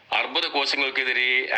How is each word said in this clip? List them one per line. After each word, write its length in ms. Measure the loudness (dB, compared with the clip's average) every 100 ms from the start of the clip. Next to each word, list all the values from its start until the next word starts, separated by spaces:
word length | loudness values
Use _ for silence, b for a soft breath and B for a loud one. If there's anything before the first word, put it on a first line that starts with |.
| -4
അർബുദ 340 | -2 0 -2 -2
കോശങ്ങൾക്കെതിരെ 1080 | 0 0 0 0 0 0 2 2 2 0